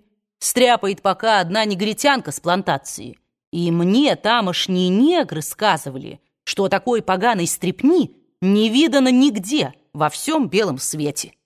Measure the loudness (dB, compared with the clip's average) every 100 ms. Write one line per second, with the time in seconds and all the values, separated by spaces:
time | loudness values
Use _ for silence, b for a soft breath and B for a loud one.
0 | _ _ _ -10 -4 2 4 4 0 -2
1 | -2 0 2 2 2 -2 -2 -2 -4 0
2 | 2 2 -2 -6 -2 0 0 -4 -6 -16
3 | -16 -20 _ _ _ -4 0 0 2 2
4 | 2 0 0 0 -2 -4 -2 -2 0 2
5 | 2 2 -2 -6 -10 -2 0 0 -4 -12
6 | -14 -18 _ _ -6 -2 0 0 0 -2
7 | 0 0 0 0 -2 -4 -6 0 2 4
8 | 0 _ _ -4 0 2 2 2 2 4
9 | 4 4 4 0 -4 -4 -4 -8 _ -2
10 | -2 -2 -2 -2 0 0 -2 -4 -6 -6
11 | -6 -6 -12 _